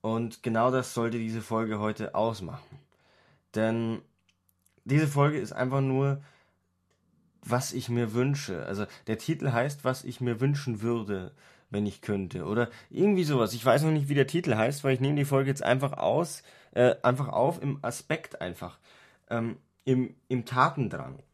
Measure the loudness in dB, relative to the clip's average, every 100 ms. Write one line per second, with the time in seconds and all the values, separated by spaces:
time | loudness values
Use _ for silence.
0 | -2 -2 -4 -6 -2 2 4 2 -2 -2
1 | -2 -2 -4 -6 -2 -2 0 -2 -2 -2
2 | -4 0 0 -2 -8 -12 -16 -20 _ _
3 | _ _ _ _ _ -2 0 0 -2 -4
4 | -10 _ _ _ _ _ _ _ 0 2
5 | 2 4 2 2 -6 -4 -2 0 2 2
6 | 2 -2 -6 _ _ _ _ _ _ _
7 | _ _ _ _ -2 -2 -2 -6 -2 -2
8 | 0 0 0 0 -4 -8 -6 -6 -6 -8
9 | -6 -6 -2 -2 0 0 0 -2 -2 -2
10 | -8 -4 -4 0 0 0 -2 -2 0 -2
11 | -2 -6 -6 -16 -20 -20 _ -2 -2 -4
12 | -4 -4 -4 -6 -2 0 -2 -4 -12 2
13 | 4 4 2 2 2 2 4 6 6 2
14 | 2 2 2 2 0 2 2 0 0 2
15 | 2 2 2 2 2 0 2 2 0 0
16 | 0 2 -2 -6 -18 -20 -8 4 4 4
17 | 2 2 -2 0 0 0 -4 -4 -6 -8
18 | -6 -6 -6 -10 -8 -8 -12 -14 _ -20
19 | -20 _ _ -4 -2 -6 _ _ 0 2
20 | 2 -6 _ -4 -2 2 2 2 -4 -4
21 | -10 -14 _